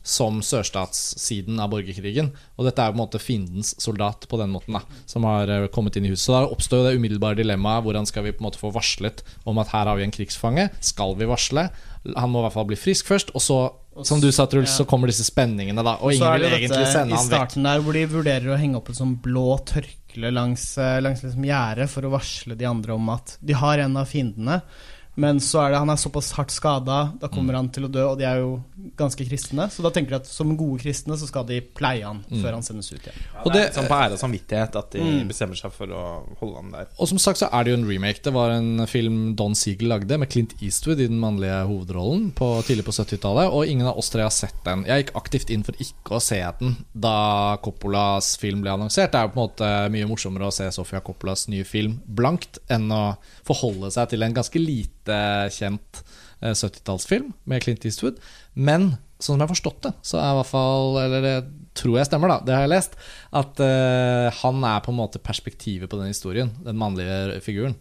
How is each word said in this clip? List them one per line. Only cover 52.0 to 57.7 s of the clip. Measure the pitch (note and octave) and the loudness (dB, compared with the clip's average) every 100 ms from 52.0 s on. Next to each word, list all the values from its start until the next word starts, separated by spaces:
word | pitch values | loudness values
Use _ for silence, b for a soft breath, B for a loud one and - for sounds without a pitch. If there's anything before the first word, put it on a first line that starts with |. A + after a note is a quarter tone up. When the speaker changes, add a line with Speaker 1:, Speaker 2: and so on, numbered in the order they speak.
| - | -6
Speaker 1:
blankt | G#2 B2+ F3 - - - | 2 2 2 -6 -16 -2
enn | A#2 G#2+ | 0 2
å | G#2+ G#2 G2+ B B | 2 0 -2 B B
forholde | - C#3 A#2+ G2 G2 | -2 0 0 -2 -4
seg | A#2+ A#2+ | -2 -2
til | A2+ | 0
en | A2+ | 0
ganske | A#2 A#2+ D#3+ D#3+ | 0 -2 0 0
lite | B2+ G2+ - - | -2 -4 -8 -2
kjent, | G#2 G#2 G2+ G2+ - G2+ G#2 - - B B B B | 0 2 0 -2 -2 -4 -4 -8 -20 B B B B
eh, | A2 | -4
syttitallsfilm | G#2+ G#2 - - F#2+ - G#3 C#4 - - | -2 -2 -6 -6 -6 0 0 -2 -10 -4
med | B2+ | -2
Clint | B2+ | 0